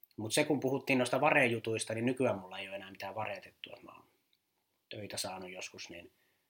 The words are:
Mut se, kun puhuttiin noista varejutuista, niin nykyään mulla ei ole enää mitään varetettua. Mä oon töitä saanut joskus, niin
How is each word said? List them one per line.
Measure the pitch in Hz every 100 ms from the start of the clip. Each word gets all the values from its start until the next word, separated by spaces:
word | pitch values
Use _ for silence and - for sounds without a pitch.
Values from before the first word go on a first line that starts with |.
| - -
Mut | 110
se, | -
kun | 147 135
puhuttiin | 131 135 - 131
noista | 123 135
varejutuista, | 151 151 123 117 113 110 -
niin | 113 123
nykyään | 127 123 101
mulla | 92 95
ei | 95
ole | 98
enää | 95
mitään | 95 98 110
varetettua. | 104 98 - _ - 101
Mä | -
oon | 92 _ _ _ _ _ _ _ _ _
töitä | 110 98 -
saanut | 98 95 92
joskus, | 92 - - -
niin | - - _ _ _